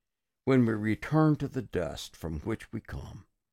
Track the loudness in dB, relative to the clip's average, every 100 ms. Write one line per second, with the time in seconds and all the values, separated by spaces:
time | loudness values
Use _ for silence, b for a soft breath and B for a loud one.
0 | _ _ _ _ 2 4 4 2 0 -2
1 | 2 4 4 4 0 -6 -6 -4 -4 -6
2 | -14 -10 -8 -6 -4 -6 -6 -12 -10 -12
3 | -10 -16 -20 _ _